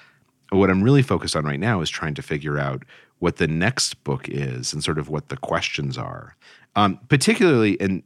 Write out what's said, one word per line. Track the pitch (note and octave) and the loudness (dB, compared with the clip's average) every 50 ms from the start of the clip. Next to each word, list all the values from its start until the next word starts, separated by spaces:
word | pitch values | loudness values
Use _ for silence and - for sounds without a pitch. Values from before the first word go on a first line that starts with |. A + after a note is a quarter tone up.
| - _ _ _ _ _ _ _ _ _ | -20 _ _ _ _ _ _ _ _ _
What | G2 F#2+ G2 F#2 | 2 4 4 4
I'm | F#2 F#2+ G2 | 4 4 4
really | B2 C#3+ C#3+ | 6 6 4
focused | C3 - G2 D#2+ - D#2+ - | 4 2 0 -2 -2 -2 -4
on | E2 D2+ | -2 -2
right | D2 C#2+ C#2 | -2 -4 -2
now | F#2+ A#2+ A2+ F2+ | -2 0 0 0
is | D#2 D2+ | -2 -4
trying | - - E2+ D#2 D2 | -6 -6 -6 -6 -6
to | - | -8
figure | - - D#2+ C#2+ C#2+ D2+ D2 D2 | -6 -6 -6 -6 -4 -4 -4 -2
out | C#2 C#2 C2+ C2+ - _ - - _ _ _ _ | -2 -4 -6 -8 -12 _ -20 -20 _ _ _ _
what | F2+ E2+ E2 | -2 -2 0
the | - F2 | 2 0
next | D#2 D#2 E2 F2+ - - - - - - - _ | 0 0 0 0 0 0 0 -4 -4 -4 -8 _
book | C#2+ C#2 C2 - | -6 -6 -4 -6
is | - - C#2+ C#2+ C2 B1 B1 B1 - - | -8 -6 -4 -4 -4 -6 -6 -8 -8 -6
and | D2 D2 | -4 -4
sort | - D#2 D2+ | -2 -4 -4
of | C#2+ | -4
what | C#2 D#2 D2+ - - | -4 -6 -8 -6 -8
the | - | -10
questions | C2 - - E2+ E2 - - - - D2 C#2 B1+ | -10 -6 -4 -4 -4 -2 -4 -6 -6 -6 -6 -6
are. | B1 - - - - - - - _ _ - - _ _ _ _ | -8 -10 -12 -12 -14 -18 -20 -20 _ _ -20 -20 _ _ _ _
Um, | G2+ G#2 G2 F#2 - - | 2 2 2 2 -2 0
particularly, | - D3+ C#3 - G#3+ A3+ - F#3+ F3 C#3+ A#2 A2 G#2 F#2 - | 0 2 2 4 2 4 4 4 4 6 6 4 4 2 2
and, | G2 G2 F#2+ E2+ - | 0 -2 -2 -2 -4